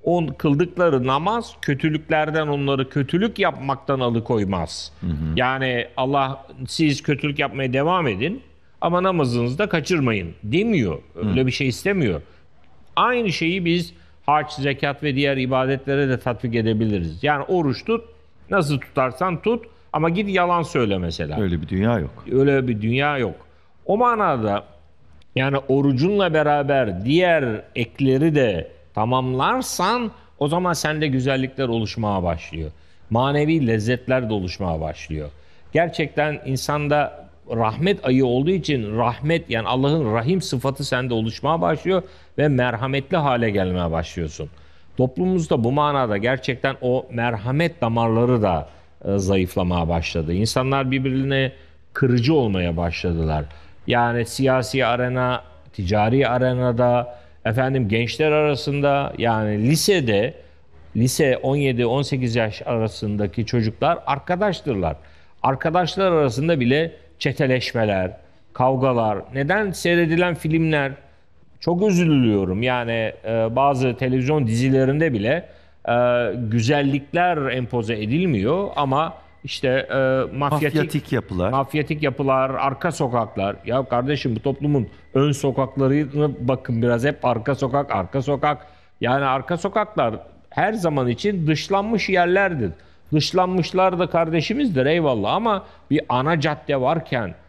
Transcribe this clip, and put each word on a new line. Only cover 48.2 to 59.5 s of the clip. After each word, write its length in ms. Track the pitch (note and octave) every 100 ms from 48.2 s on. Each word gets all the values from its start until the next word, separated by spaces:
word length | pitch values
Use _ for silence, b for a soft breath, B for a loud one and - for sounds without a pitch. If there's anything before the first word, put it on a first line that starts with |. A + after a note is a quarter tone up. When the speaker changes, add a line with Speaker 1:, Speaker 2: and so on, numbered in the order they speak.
| A#2+ B2
Speaker 1:
da, 280 | G#2 E2 D2 B B - -
e, 120 | G2+
zayıflamaya 720 | F#2+ G2 F2+ - F2+ F2 E2
başladı. 440 | E2 D#2+ E2+ D#2
İnsanlar 580 | F2+ A2+ - C3 C#3 C3
birbirine 600 | C3+ C3 C3 C3+ C3+ C3 B B B -
kırıcı 400 | - C3 B2 A#2
olmaya 440 | D#3+ A#2 F#2+ F2 E2+
başladılar. 680 | E2+ F2 F#2 E2 D#2+ D#2 D2 B B B -
Yani 380 | A#2+ A#2+ A#2+ A2+
siyasi 600 | - C3 C3 A#2 C3+ A#2
arena, 580 | A#2+ B2 B2+ B2+ B2 - - -
ticari 540 | - F2+ G#2 G#2+ C3 B2+
arenada, 920 | B2 B2+ B2+ B2+ A#2 B2 B2 A#2+ B B B A2
efendim 440 | A2+ C3 C3+ G#2+
gençler 420 | A2+ A#2 - D#3
arasında, 840 | D3+ D3+ C#3+ - C#3+ C#3+ C#3 C#3+ -
yani 520 | A2+ A2 G#2+